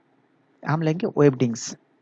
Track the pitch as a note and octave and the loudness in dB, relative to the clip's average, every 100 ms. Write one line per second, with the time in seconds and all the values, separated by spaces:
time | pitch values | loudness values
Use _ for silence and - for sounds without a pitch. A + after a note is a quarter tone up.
0 | _ _ _ _ _ _ - D#3+ D#3 D#3+ | _ _ _ _ _ _ -4 -2 -2 -2
1 | A3+ - D3 B2+ B2 A2+ - - _ _ | -2 4 4 4 -2 -2 -10 -14 _ _